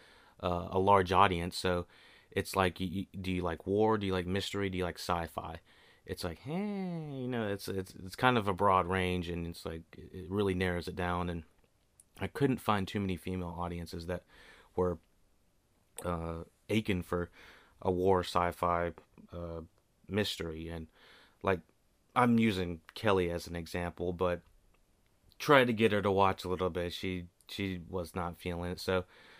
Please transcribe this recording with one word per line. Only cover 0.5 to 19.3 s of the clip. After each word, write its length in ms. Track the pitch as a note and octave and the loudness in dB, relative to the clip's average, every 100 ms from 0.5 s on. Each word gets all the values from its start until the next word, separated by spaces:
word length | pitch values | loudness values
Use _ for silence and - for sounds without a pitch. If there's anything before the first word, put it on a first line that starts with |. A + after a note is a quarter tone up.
| F2 F2 | -2 -2
a 80 | F#2+ | 2
large 320 | F#2+ G2+ F2+ | 6 6 6
audience. 460 | F#2 G2 F2 F2 - | 6 6 4 -4 -4
So 300 | F#2 F2 F2 - - - _ | -2 -2 -4 -14 -20 -20 _
it's 240 | - - F#2+ | -6 -2 0
like, 220 | F#2 - | 0 0
y-, 100 | F#2 | -4
y-, 140 | F#2 F#2 G2 | -6 -8 -8
do 120 | F#2+ | -4
you 100 | F2+ | -2
like 260 | F2 E2 - | -2 -4 0
war? 300 | G2+ A2 A2 | 2 2 2
Do 80 | G2 | 0
you 80 | |
like 140 | F#2 F2 | -2 -2
mystery? 420 | F#2+ - G2+ G2 | -2 -2 -4 -4
Do 80 | F#2 | -2
you 60 | |
like 160 | F2+ E2 | -4 -4
sci-fi? 600 | - F2 E2 - F2 E2 - - - _ - | -4 -2 -4 -8 -10 -12 -16 -20 -20 _ -12
It's 180 | F#2 | -8
like, 160 | F2+ E2 | -6 -8
hey, 680 | C3 F3 G#3 G3+ F#3 E3+ D3+ | -8 -6 -6 -6 -6 -8 -8
you 160 | C3+ B2 | -8 -4
know, 200 | B2 G#2 | -2 -2
it's, 200 | G2+ - | -4 -4
it's, 260 | F#2+ F#2 - F#2 | -6 -8 -12 -14
it's 100 | - | 0
kind 220 | B2+ B2 | 2 4
of 100 | G2+ | 2
a 60 | |
broad 340 | F2+ G2+ F#2 F2 | 4 6 6 4
range, 400 | F#2+ F#2 F2+ E2+ | 2 2 0 -2
and 180 | E2+ E2+ | -4 -6
it's 200 | E2 F2 | -8 -10
like, 180 | E2 - - | -12 -14 -20
it 320 | - F#2 E2+ | -16 -14 -4
really 240 | G2 G2 | 0 2
narrows 340 | F2+ F#2 F2 E2+ | 2 0 0 -4
it 80 | E2+ | -4
down, 340 | F2 F2 F2 | -2 -2 -2
and 140 | F2 - _ _ _ _ _ _ - | -6 -10 _ _ _ _ _ _ -10
I 80 | G2 | -8
couldn't 340 | - C#3 B2+ | 0 0 2
find 260 | - G#2 F#2 | 0 0 0
too 120 | G#2+ | -2
many 160 | G2 F2 | -2 -4
female 400 | - F#2 F2 E2+ | -4 -6 -6 -6
audiences 500 | F2 F2 E2+ F2 E2 | -6 -6 -8 -10 -6
that 160 | F2 - - - - _ - | -8 -8 -20 -20 -20 _ 0
were, 220 | F2+ E2+ _ _ _ _ _ _ _ _ _ - F2+ | 0 0 _ _ _ _ _ _ _ _ _ -8 -4
uh, 380 | E2+ E2 E2 - _ - | -4 -4 -8 -12 _ -2
aching 320 | G#2+ G#2+ F2+ | 0 2 -2
for 280 | E2+ F2+ E2+ - - - - _ | 0 -2 -2 -8 -20 -20 -20 _
a 100 | F#2+ | 0
war 300 | F2+ F#2+ F#2 | 2 4 4
sci-fi, 680 | F2 F2+ F2 E2+ F2 F2 E2+ - - - - | 4 2 2 2 2 2 0 -4 -16 -20 -16